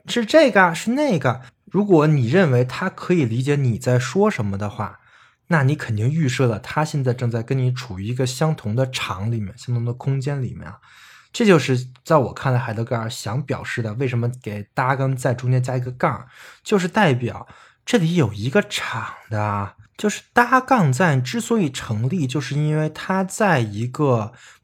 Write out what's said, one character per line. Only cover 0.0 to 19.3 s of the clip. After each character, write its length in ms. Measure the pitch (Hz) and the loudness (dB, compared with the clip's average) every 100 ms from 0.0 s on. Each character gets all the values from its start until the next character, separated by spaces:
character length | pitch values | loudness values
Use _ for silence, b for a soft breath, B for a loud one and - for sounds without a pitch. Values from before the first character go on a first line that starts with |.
| - | -6
是 200 | 240 220 | -4 2
这 240 | 311 277 | 6 6
个 120 | 202 | 6
啊， 120 | 180 | 4
是 160 | 165 - | 2 -2
那 280 | 262 294 170 | 0 2 2
个， 240 | 127 - B _ _ | 0 -2 B _ _
如 200 | 175 208 | -2 4
果 200 | 165 151 | 6 6
你 220 | 147 113 | 4 4
认 220 | 170 170 | 4 4
为 140 | 123 | 4
他 260 | 127 - 185 | 2 -2 -6
可 240 | - - | -6 0
以 100 | 180 | 2
理 180 | 120 117 | 2 0
解 120 | 131 143 | 0 2
你 220 | 127 104 | 2 0
在 200 | 123 123 | 2 0
说 320 | 123 190 208 | 2 2 2
什 140 | - | 0
么 140 | 101 98 | -4 -4
的 100 | 101 | -6
话， 320 | - 98 - b b b b - | -6 -8 -10 b b b b -2
那 160 | 165 | 2
你 140 | 131 151 | 2 0
肯 180 | - | -2
定 160 | 107 120 | -2 0
预 180 | 156 135 | 0 0
设 180 | 127 127 | 2 0
了 120 | 101 | 0
他 260 | - - | -4 -4
现 200 | 156 147 | -2 -2
在 100 | 127 | -2
正 160 | 120 120 | -2 -2
在 120 | 113 | -4
跟 140 | 113 135 | -2 -2
你 160 | 127 | 0
处 260 | 127 - 92 | -2 -6 -8
于 60 | 104 | -6
一 80 | |
个 120 | 123 127 | -4 -4
相 280 | - 156 | 0 -2
同 200 | 156 101 | -2 -2
的 160 | 113 131 | -2 -2
场 400 | 127 - 95 110 | -4 -8 -6 -4
里 100 | 113 | -4
面， 160 | 98 - | -6 -10
相 180 | - | -4
同 100 | 120 | -4
的 100 | 117 | -2
空 260 | 123 139 135 | -4 -4 -2
间 220 | 131 143 | -2 -4
里 100 | 113 | -6
面 140 | 85 85 | -8 -14
啊。 140 | - B B B B B | -18 B B B B B
这 140 | - 220 | 2 6
就 120 | 151 | 6
是 200 | 127 123 127 - | 6 0 -2 -8
在 120 | - 160 | 2 2
我 180 | 104 | 2
看 180 | - 135 | -2 -2
来 60 | 123 | 0
海 160 | 123 | -2
德 100 | 110 | -4
格 120 | 113 117 | -4 -4
尔 120 | 113 | -6
想 320 | - 101 117 127 | -8 -6 -6 -4
表 160 | 123 | -6
示 200 | - - | -6 -6
的， 120 | 110 | -6
为 140 | 107 135 | -4 -2
什 100 | 123 | -2
么 120 | 117 123 | -2 -4
给 200 | 110 104 101 | -8 -10 -6
搭 220 | - 127 135 | -2 0 0
跟 200 | 135 127 | -2 -2
在 160 | 135 | -2
中 180 | 120 127 | -2 0
间 120 | 127 | 0
加 140 | 127 127 | 0 -4
一 40 | |
个 120 | 127 | -6
杠， 340 | 127 165 120 - B B B | -2 -2 -2 -8 B B B
就 160 | - 208 | -2 0
是 100 | 175 | 0
代 260 | 220 185 | 2 4
表 320 | 123 117 - - B B B - | 2 -2 -8 -14 B B B -2
这 100 | 233 | 0
里 200 | 165 175 | 2 2
有 160 | 110 | 0
一 180 | 98 117 | 0 -2
个 100 | 208 | 0
场 520 | 208 - - 117 110 - - | 0 -4 -6 -8 -8 -12 -8